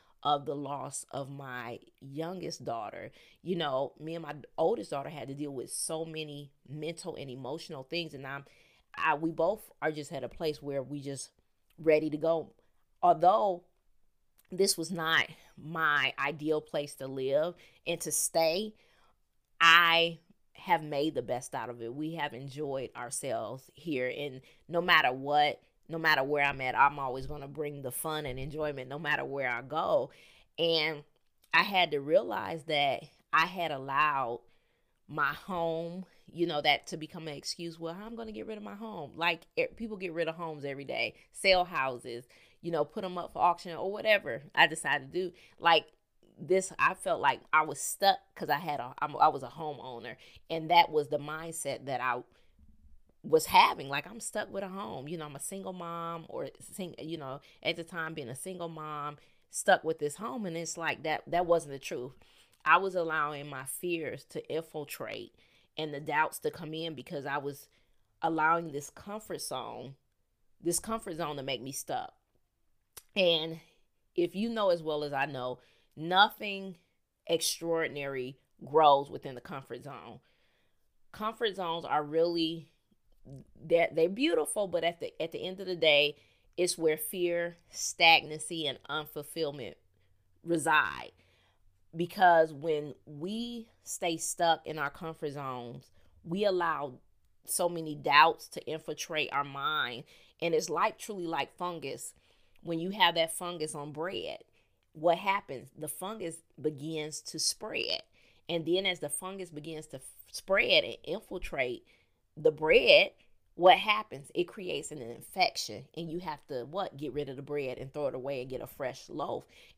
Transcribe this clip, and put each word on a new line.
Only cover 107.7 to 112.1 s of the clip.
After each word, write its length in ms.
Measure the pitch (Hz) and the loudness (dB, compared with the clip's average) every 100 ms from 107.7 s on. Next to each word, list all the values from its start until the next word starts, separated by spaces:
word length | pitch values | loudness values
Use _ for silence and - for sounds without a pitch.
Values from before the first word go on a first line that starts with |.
| - - - - _ _ _ - | -6 -4 -6 -8 _ _ _ -4
And 160 | 170 | -4
then 220 | 160 180 196 | 0 0 0
as 140 | 175 | -4
the 80 | 147 | -4
fungus 420 | - 185 196 175 | -6 -8 -10 -12
begins 360 | 151 156 156 - | -12 -12 -12 -12
to 80 | 131 | -16
f-, 60 | - - - | -16 -20 -16
spread 540 | - - 196 - 165 | -12 2 4 8 6
and 120 | 117 - | 6 -4
infiltrate 840 | - 190 - 185 - 147 127 120 _ _ _ | -6 -8 -6 -10 -6 -2 -2 -2 _ _ _